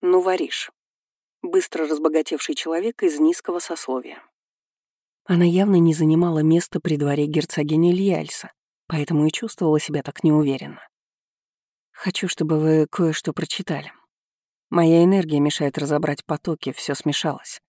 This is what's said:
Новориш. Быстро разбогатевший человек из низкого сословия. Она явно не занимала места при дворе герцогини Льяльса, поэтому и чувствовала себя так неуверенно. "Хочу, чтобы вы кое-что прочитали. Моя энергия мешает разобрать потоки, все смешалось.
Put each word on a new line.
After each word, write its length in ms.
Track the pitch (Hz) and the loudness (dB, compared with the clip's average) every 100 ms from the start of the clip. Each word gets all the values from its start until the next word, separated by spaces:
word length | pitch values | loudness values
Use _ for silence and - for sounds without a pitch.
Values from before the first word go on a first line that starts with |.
Новориш. 680 | 180 185 185 185 131 - - _ _ _ _ _ _ _ | 4 2 2 -2 -4 -8 -12 _ _ _ _ _ _ _
Быстро 460 | 180 180 180 165 156 | -2 0 0 -4 -4
разбогатевший 680 | 151 156 156 151 151 - 143 | 0 0 0 -2 -6 -6 -6
человек 480 | - 165 208 240 | -4 -4 -4 -2
из 160 | 190 147 | -2 2
низкого 400 | 156 175 - 175 | 2 2 -4 -6
сословия. 600 | - 170 - 131 123 - _ _ _ _ _ _ _ _ _ _ | -6 -8 -6 -6 -8 -18 _ _ _ _ _ _ _ _ _ _
Она 200 | _ 180 | _ 4
явно 320 | 175 175 202 190 | 4 4 4 6
не 180 | 170 | 4
занимала 460 | 156 156 160 175 160 | 4 2 4 2 2
места 400 | 156 165 - - | 4 2 2 -6
при 160 | - 151 | -4 -2
дворе 300 | 143 143 147 | 0 0 0
герцогини 680 | 151 143 - 147 156 170 | -2 -2 -4 0 2 2
Льяльса, 600 | 180 196 170 147 - - _ _ _ _ | 2 0 -2 -4 -10 -12 _ _ _ _
поэтому 360 | 160 147 156 156 | -6 -2 2 2
и 40 | |
чувствовала 480 | - 220 - 165 151 | 0 -10 -2 0 0
себя 240 | - 147 | 0 -6
так 220 | 139 - | -6 -2
неуверенно. 600 | 160 151 147 135 - 143 - _ _ _ _ _ _ _ _ _ _ | 2 4 2 -2 -6 -16 -20 _ _ _ _ _ _ _ _ _ _
"Хочу, 360 | - - - 185 | -10 -6 -4 -6
чтобы 300 | - 156 156 | -4 0 2
вы 280 | 156 156 151 | 4 4 2
кое-что 420 | - 165 156 - | 0 0 0 -6
прочитали. 600 | - - - 190 147 143 - _ _ _ _ _ _ _ | -6 -6 -8 -8 -8 -10 -20 _ _ _ _ _ _ _
Моя 360 | 170 165 165 | 2 6 6
энергия 340 | 175 196 165 151 | 6 4 2 2
мешает 400 | 147 - 147 147 | 2 0 -4 -2
разобрать 460 | 143 147 151 143 | -2 0 -2 -4
потоки, 480 | - 151 - 156 - | -6 -8 -4 -6 -6
все 220 | - - | -8 -6
смешалось. 680 | 139 - 143 165 139 - - | -4 -2 -2 -4 -6 -10 -16